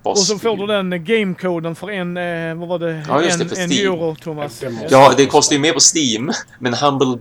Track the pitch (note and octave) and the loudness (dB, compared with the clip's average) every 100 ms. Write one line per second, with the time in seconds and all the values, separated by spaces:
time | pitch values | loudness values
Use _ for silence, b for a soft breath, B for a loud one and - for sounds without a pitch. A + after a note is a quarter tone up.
0 | G3+ G3+ F#3+ G3+ A3+ G3+ G3+ G#3 F#3 F3+ | -4 0 0 -2 -2 -4 -2 -4 -2 -6
1 | D#3+ A3+ G3+ F3 F#3 E3+ E3 E3 F#3 G#3 | -2 -2 -2 -4 -4 -4 -4 -8 -8 -8
2 | F3 F3 F3 E3+ E3 E3 E3+ F3+ E3+ D#3+ | -6 -6 -6 -6 -6 -8 -6 -4 -4 -6
3 | D3+ C#3 E3+ E3+ E3+ F#3+ F3 C#3 G3 F3 | -2 0 2 0 -2 -4 -2 0 0 -2
4 | E3 D#3 E3+ D3+ D3 - C3+ A2+ - C3+ | -4 -6 -10 -8 -10 -8 -10 -8 4 8
5 | C#3 C3 C#3 D3+ C#3+ D3 D3+ D3 - E3+ | 8 8 4 4 4 2 2 4 2 2
6 | C#3 A2 C#3 A3 B B B2 A#2 C#3+ C3+ | 0 -2 -4 -6 B B -4 0 0 2
7 | C3+ A#2+ | 0 0